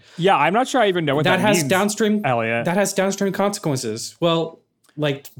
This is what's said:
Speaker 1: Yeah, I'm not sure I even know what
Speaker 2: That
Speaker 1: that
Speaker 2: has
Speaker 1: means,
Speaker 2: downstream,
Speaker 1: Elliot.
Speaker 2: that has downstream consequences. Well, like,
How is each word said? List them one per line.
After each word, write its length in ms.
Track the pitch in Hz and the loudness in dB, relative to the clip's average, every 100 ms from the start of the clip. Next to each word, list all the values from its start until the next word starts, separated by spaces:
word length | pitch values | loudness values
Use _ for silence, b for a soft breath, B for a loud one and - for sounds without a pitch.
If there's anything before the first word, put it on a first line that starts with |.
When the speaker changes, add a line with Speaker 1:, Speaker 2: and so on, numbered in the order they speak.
| B - | B -2
Speaker 1:
Yeah, 200 | 180 160 | 2 2
I'm 160 | 151 | 2
not 140 | 208 254 | 2 0
sure 140 | 262 | 2
I 80 | 208 | 2
even 160 | 180 | 2
know 100 | 151 | 0
what 100 | 139 | 0
Speaker 2:
That 120 | 160 185 | 2 2
Speaker 1:
that 60 | 208 | 2
Speaker 2:
has 120 | 185 | 2
Speaker 1:
means, 100 | 139 | 2
Speaker 2:
downstream, 560 | 185 202 208 214 208 | 0 0 0 0 0
Speaker 1:
Elliot. 400 | 143 120 113 117 | 0 0 0 -2
Speaker 2:
that 120 | 170 185 | 0 0
has 160 | 196 | 0
downstream 400 | - 190 196 196 | 0 -2 0 -2
consequences. 840 | 190 202 208 165 131 117 110 - - | 0 -2 -2 -4 -4 -4 -8 -10 -4
Well, 400 | 170 165 160 - _ _ _ - | 0 0 -2 -8 _ _ _ -4
like, 300 | 151 139 - - | -4 -4 -8 -4